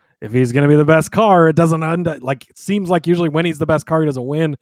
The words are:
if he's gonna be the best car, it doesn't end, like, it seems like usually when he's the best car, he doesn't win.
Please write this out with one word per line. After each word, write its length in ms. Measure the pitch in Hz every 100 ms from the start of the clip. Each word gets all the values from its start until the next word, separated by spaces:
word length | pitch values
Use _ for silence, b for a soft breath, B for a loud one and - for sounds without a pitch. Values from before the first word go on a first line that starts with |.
| _ _
if 120 | 107
he's 180 | 123 123
gonna 160 | 127 143
be 80 | 147
the 80 |
best 300 | 147 160 156
car, 340 | - 220 180 160
it 80 | 151
doesn't 260 | 165 160
end, 400 | 160 170 170 143
like, 280 | 123 135 -
it 80 | -
seems 320 | - 208 180
like 180 | 175 170
usually 220 | 175 170
when 160 | 151 170
he's 120 | 147
the 80 | 160
best 200 | 156 -
car, 160 | 160
he 40 | 156
doesn't 200 | 131 123
win. 300 | 147 160 139